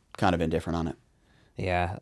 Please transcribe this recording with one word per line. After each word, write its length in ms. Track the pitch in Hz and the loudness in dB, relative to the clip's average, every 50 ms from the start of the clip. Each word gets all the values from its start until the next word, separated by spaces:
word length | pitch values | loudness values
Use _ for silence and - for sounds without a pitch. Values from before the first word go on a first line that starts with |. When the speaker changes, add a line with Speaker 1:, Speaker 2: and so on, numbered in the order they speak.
| _ _ - - | _ _ -6 0
Speaker 1:
kind 180 | - 98 87 | 2 2 4
of 60 | 82 | 4
indifferent 360 | 82 80 82 80 - - 85 85 | 2 2 0 0 0 -2 -2 -2
on 100 | 82 82 | -2 -4
it. 80 | - - _ _ _ _ _ _ _ _ _ _ _ - | -6 -8 _ _ _ _ _ _ _ _ _ _ _ -6
Speaker 2:
Yeah, 400 | - 92 90 87 87 87 98 - | -2 0 2 2 0 0 -2 -2